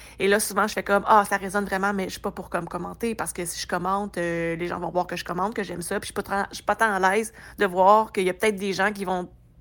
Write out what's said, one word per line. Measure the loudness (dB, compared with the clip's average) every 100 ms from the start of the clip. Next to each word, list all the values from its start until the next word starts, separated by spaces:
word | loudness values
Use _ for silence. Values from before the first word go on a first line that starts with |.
| -16 -2
Et | 2
là, | 2
souvent, | 2 0 0
je |
fais | 0
comme, « | 0 0 6
Ah, | 6
ça | 6 0
résonne | -2 -4
vraiment, | -2 -2 0
mais | -2
je | -4
suis | -6
pas | -8
pour | -8 -8
comme | -6 -6
commenter, | -8 -8 -6 -6
parce | -4 -6
que | -6
si | -8 -8
je | -6
commente, | -4 -2 -2 -2 -4
euh, | -4 -2 -4 -4
les | -4
gens | -6
vont | -4
voir | -2 -2
que | -4
je |
commente, | -6 -2 -2
que | -2
j'aime | -6 -6
ça, | -6 -6
puis | -6
je |
suis |
pas | -8
tant, | -4 -2 -4
je | -6
suis |
pas | -4 0
tant | 2
à | 2
l'aise | 2 2 -2 -10 -12 -2
de | 0
voir | 6 8 8 6
qu'il | 0
y | 0
a |
peut-être | 2 0 0
des | -2
gens | 0 0
qui | -2
vont | -4 -4 -4 -14 _ -20